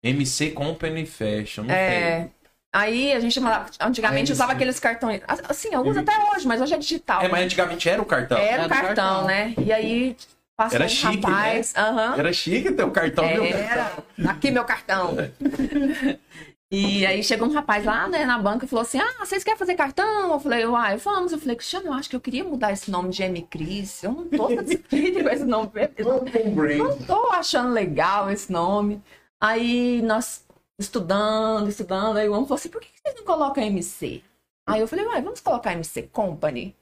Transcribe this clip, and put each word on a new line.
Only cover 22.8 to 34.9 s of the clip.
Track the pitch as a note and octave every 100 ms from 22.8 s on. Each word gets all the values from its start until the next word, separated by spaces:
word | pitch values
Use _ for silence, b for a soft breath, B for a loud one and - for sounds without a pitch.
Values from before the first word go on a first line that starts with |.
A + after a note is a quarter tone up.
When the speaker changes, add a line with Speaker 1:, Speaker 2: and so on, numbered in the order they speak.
| -
Speaker 2:
nome | F3+ F3+
de | F#3
M | F#3 F3
Cris. | E3+ D#3+ D#3 G3 G3 -
Eu | F#3+
não | C#4 E4+
tô | D4 A3
satisfeita | B3 - F4+ - C#4 F#4 F#4
com | D4
esse | B3+ B3
nome. | A3 G#3+ G#3+ C#4 -
Speaker 3:
Não | A3 C4 B3+
é | A#3+
um | G#3+ D#3+
brand. | D3 D3
Speaker 2:
Não | C5 -
tô | - F#4+ A#4+
achando | F#4 E4 C#4 B3
legal | A#3 F#3+ C#3+ E3 G3+ G3
esse | G3 -
nome." | F3+ E3+ G#3 G#3 G#3 b b b _
Aí | G#3 A3+ A#3+ A#3+ B3 A#3+
nós | A3+ A3 A#3+ - _ - _ _
estudando, | G3 B3 E3+ G3 G#3+ A3 A3 A3 G#3
estudando, | G3+ F3 F#3+ A3 G#3
aí | G#3+
o |
homem | G#3 C4+
falou | D4
assim: | E4
"Por | A4+
que | -
que | _
vocês | D5+ B4+
não |
colocam | G#4 D#4+ C#4 C#4
M | G#3+ G3
C?" | E3+ - C#3+ - _ _ _ _ -
Aí | G#3+
eu |
falei: | A3+